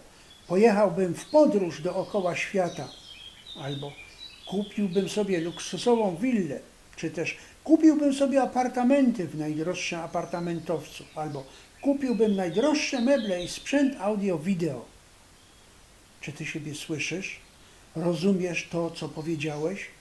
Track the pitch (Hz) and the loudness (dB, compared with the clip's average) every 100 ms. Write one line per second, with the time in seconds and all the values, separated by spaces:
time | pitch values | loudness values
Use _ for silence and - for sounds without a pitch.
0 | - - - - - 180 226 202 202 170 | -16 -20 -20 -20 -2 4 6 6 2 2
1 | 185 165 - 302 302 208 175 151 170 185 | -2 -2 2 6 6 6 0 -4 -4 -4
2 | 165 214 180 156 - 196 170 - 131 - | -2 -2 -2 -2 -4 0 -2 -2 -12 -14
3 | - - - - - 196 139 139 143 - | -18 -18 -18 -20 -18 -12 -8 -8 -10 -14
4 | - - 196 - - 190 208 - 202 185 | -20 -18 -20 -18 -8 -6 -6 -4 -2 0
5 | 190 208 196 180 170 - - 175 240 233 | -2 -2 0 0 -2 -6 -8 -2 2 4
6 | 208 165 254 226 160 120 - - - - | 2 0 0 0 0 -4 -12 -20 -20 -8
7 | 160 156 147 - - - - 311 311 294 | -8 -4 -6 -6 -14 -12 4 8 8 8
8 | 285 269 277 269 247 254 247 247 247 285 | 4 2 2 4 2 0 0 2 4 6
9 | 262 202 160 151 151 151 160 170 - 170 | 6 2 -4 -4 -4 -2 -2 -4 -4 -6
10 | 165 175 160 175 175 170 165 156 151 - | -4 -4 -4 -4 -4 -4 -2 -4 -4 -16
11 | - 160 151 139 135 - - - 269 277 | -14 -8 -6 -8 -12 -18 -20 -6 0 0
12 | 262 208 214 196 180 165 285 294 - 262 | 0 2 2 2 0 2 2 2 0 0
13 | 240 277 214 180 175 - - 277 277 - | 2 2 2 -4 -4 -8 -2 2 2 0
14 | 196 214 196 165 165 185 170 123 113 - | -2 0 0 -2 0 0 0 -4 -12 -20
15 | - - - - - - - - - - | -20 -20 -20 -20 -20 -20 -20 -20 -20 -20
16 | - - - 135 151 165 151 139 - 156 | -20 -18 -16 -12 -10 -8 -8 -10 -8 -6
17 | - 170 190 - - - - - - 165 | -4 -6 -8 -12 -18 -20 -20 -20 -14 -4
18 | 175 170 190 185 180 160 - 170 170 165 | -2 2 2 2 0 -4 -4 -4 -4 -4
19 | 151 151 156 160 151 147 160 196 - - | -10 -8 -6 -4 -4 -4 -4 -4 -10 -16